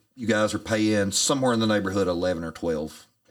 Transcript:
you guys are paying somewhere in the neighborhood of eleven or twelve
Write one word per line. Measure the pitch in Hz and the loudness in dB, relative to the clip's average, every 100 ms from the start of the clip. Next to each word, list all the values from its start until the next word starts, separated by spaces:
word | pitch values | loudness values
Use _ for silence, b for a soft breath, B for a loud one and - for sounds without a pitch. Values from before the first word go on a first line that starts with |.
| _ - | _ -8
you | 110 | -2
guys | 107 104 | 2 2
are | 104 | -2
paying | - 110 107 107 98 | -2 0 2 2 0
somewhere | - - 139 127 | 0 0 2 2
in | 117 | 2
the | 110 | 2
neighborhood | 104 95 98 90 | 2 0 0 0
of | 87 | 0
eleven | 90 85 82 | -2 -2 -6
or | |
twelve | - 85 78 76 - - _ _ | -6 -4 -4 -6 -12 -20 _ _